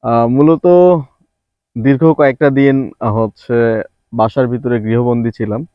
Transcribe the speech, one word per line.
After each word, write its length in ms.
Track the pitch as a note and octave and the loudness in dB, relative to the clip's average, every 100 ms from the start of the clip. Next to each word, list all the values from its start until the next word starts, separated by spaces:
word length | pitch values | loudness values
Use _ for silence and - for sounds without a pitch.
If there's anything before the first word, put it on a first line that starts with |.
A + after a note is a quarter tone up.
আহ, 260 | B2 A#2 A#2+ | -2 -2 0
মূলত 380 | C3 D3+ E3 F3 F3+ F3+ E3+ C3+ _ _ _ _ _ _ A#2+ | 2 2 2 4 4 4 2 -4 _ _ _ _ _ _ -4
দীর্ঘ 360 | A#2+ C3+ D#3+ | -2 2 2
কয়েকটা 360 | D3+ C#3+ B2+ D3 | 2 0 2 -2
দিন, 420 | C3+ C#3 C3+ B2+ - | 2 2 0 -4 -8
আহ, 240 | A#2 G#2+ | -4 -2
হচ্ছে 600 | A2 _ - A#2+ A#2 A2 - _ _ | -4 _ -4 -2 0 -2 -8 _ _
বাসার 340 | A#2 A2 - B2+ | -4 -2 -2 -4
ভিতরে 320 | A#2+ B2 A#2+ | -4 -4 -4
গৃহবন্দী 520 | G#2+ A#2 A#2+ A#2+ A#2 | -2 -2 0 -2 -4
ছিলাম 360 | - G#2+ G#2+ E3 | -6 -6 -6 -10